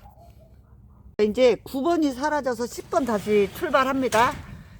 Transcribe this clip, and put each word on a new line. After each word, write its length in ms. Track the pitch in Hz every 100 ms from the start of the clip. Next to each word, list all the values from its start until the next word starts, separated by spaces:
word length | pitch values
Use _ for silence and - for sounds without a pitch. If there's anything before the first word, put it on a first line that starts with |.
| - - - - - - _ - - - - -
이제 360 | 214 208 254 196
구 200 | - 269
번이 300 | 320 339 285
사라져서 540 | 247 302 294 262 226 240
십 240 | - -
번 140 | 349
다시 460 | 247 208 208 208 196
출발합니다. 760 | - 320 277 262 269 247 214 262 - - - -